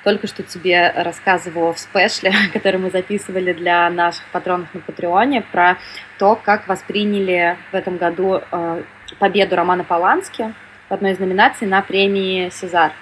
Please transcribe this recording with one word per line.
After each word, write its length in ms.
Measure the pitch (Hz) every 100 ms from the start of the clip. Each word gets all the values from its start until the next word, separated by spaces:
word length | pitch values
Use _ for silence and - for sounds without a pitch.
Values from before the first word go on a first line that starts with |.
только 240 | 202 202 202
что 160 | -
тебе 500 | 185 180 175 175 175 -
рассказывала 760 | 170 165 - 180 175 165 165
в 60 | 165
спешле, 520 | - 202 196 - 190 202
<laughs> 100 | 196
который 260 | 208 196 185
мы 100 | 185
записывали 640 | 185 185 202 - 190 180
для 380 | 165 175 175 175
наших 340 | 175 170 170 -
патронов 420 | 180 180 180 170
на 60 | 175
Патреоне, 640 | - 160 175 180 247 269
про 360 | - - 175 185 - - - -
то, 160 | 196 220
как 280 | - 208 196
восприняли 880 | 190 - 196 208 202 190 180 170 175 -
в 20 | 190
этом 220 | 185 180
году, 440 | 175 175 190 185 -
э, 340 | 175 170 165 151 - - -
победу 400 | 202 196 190 180
Романа 260 | 175 180
Полански 680 | 170 170 180 294 392 - 220 226 - - -
в 60 |
одной 180 | 196 196
из 60 | 190
номинаций 480 | 190 185 247 254 208
на 140 | 190
премии 680 | 196 190 196 196 190 185 180
«Сезар». 440 | - 180 175 156 -